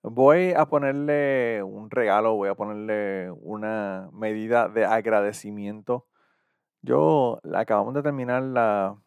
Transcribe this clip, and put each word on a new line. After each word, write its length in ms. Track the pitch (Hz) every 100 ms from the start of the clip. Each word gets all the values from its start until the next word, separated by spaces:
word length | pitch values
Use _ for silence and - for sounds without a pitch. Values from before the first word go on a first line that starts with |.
voy 520 | 110 117 135 165 185
a 120 | 165 151
ponerle 960 | 147 139 143 147 147 143 135 120 110
un 260 | 98 101 107
regalo, 460 | 127 110 101 110 110
voy 120 | 98
a 80 | 98
ponerle 760 | 104 104 107 107 104 98 92 85
una 640 | - 107 107 110 101 95 95
medida 560 | 95 110 107 110 120 101
de 160 | 110 104
agradecimiento. 1200 | 110 110 107 101 104 104 104 101 107 101 123 _ _ _ _ _ _ _ _
Yo, 600 | - 131 160 156 123 113 -
acabamos 400 | 95 113 107 107
de 80 | 139
terminar 400 | 147 139 123 123
la 540 | 131 123 113 104 98 104